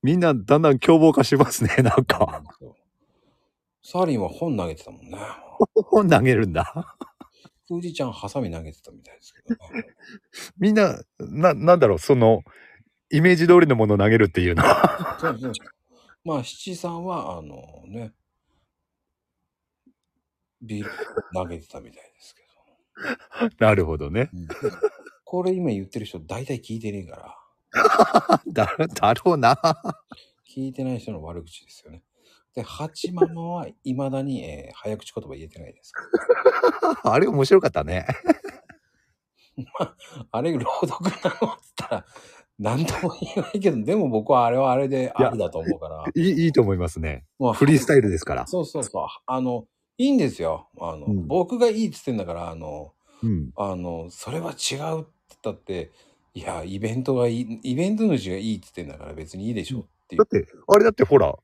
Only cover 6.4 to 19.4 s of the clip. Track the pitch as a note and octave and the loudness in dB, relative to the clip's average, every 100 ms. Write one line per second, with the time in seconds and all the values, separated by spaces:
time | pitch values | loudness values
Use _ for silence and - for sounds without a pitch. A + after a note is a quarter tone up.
6.4 | G#2 E2 - D#3+ - - - _ - _ | 2 -2 -6 -10 -14 -18 -20 _ -20 _
7.4 | _ _ _ F3 F3 D#3 C3 - G2+ C#3+ | _ _ _ -10 -8 -8 -8 -8 -8 -6
8.4 | G#2+ E2 D#2+ - - - _ _ - _ | -6 -8 -14 -18 -20 -20 _ _ -20 _
9.4 | - A#3 - - - _ - - _ - | -8 -8 -8 -14 -14 _ -20 -20 _ -20
10.4 | - - G3 G#3+ F#3+ - - _ - - | -20 0 2 4 2 -2 -14 _ -12 2
11.4 | F3 A2 D#3+ F3 A#2+ F2 - C3+ A2+ A2 | 2 4 4 6 6 2 4 6 6 4
12.4 | - _ - _ _ _ _ D3 E3+ F3 | -2 _ -20 _ _ _ _ 2 4 4
13.4 | E3+ F3+ D#3+ A#2+ G#2+ G#2 G#2 A2 G2+ F2+ | 8 8 8 4 4 4 6 6 4 2
14.4 | F2+ E2+ - - - - F#3 - E3 A#2 | 0 2 4 4 2 0 -8 -6 -6 -6
15.4 | B2+ G#2+ - _ _ _ _ _ E3 D3+ | -8 -10 -16 _ _ _ _ _ -8 -8
16.4 | A#2 - - F3 F3 E3+ F#3 F3 D#3 F3 | -8 -14 -14 -10 -10 -8 -8 -8 -8 -12
17.4 | D2+ - D#2 - F2+ A2 A2+ _ _ _ | -16 -20 -20 -20 -18 -16 -16 _ _ _
18.4 | _ _ _ _ _ _ _ _ _ _ | _ _ _ _ _ _ _ _ _ _